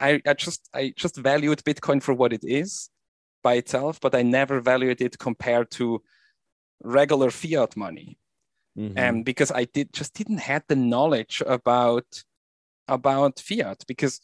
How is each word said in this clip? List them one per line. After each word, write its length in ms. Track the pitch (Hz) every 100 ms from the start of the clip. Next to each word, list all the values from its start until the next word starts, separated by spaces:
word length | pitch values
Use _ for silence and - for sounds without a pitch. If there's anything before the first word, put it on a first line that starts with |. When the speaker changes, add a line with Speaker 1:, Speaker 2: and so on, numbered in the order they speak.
Speaker 1:
I, 220 | 139 147 147
I 60 |
just, 340 | 143 175 - _
I 220 | 131 135 -
just 200 | 170 -
valued 460 | 131 147 147 151
Bitcoin 400 | - 147 - 143
for 120 | 143
what 180 | 127 120
it 100 | 113
is 460 | 110 135 196 - - _ _ _ _ _
by 120 | 123
itself, 460 | 123 - 127 143 160
but 140 | 131
I 80 | 123
never 380 | 123 127 135 135
valued 420 | 120 127 127 123
it 160 | 123 -
compared 520 | 123 113 123 120 117
to 300 | - 120 113 - _ _ _ _ _ _ -
regular 480 | 117 131 143 147 127
fiat 460 | - 160 156 113 107
money. 400 | 85 78 - - _ _ _ _ _ -
Speaker 2:
Mm-hmm. 200 | 107 101
Speaker 1:
Um, 240 | 123 113
because 260 | 117 123 143
I 140 | 123
did, 280 | 123 143 143
just 220 | - 151
didn't 240 | - 214 190
have 240 | - 143 -
the 80 | 139
knowledge 640 | 120 120 156 127 - -
about, 800 | - 127 123 120 120 120 - - - _ _ _ _ _ -
about 540 | 131 135 135 143 -
fiat, 440 | - 214 101 98 -
because 320 | 123 135 -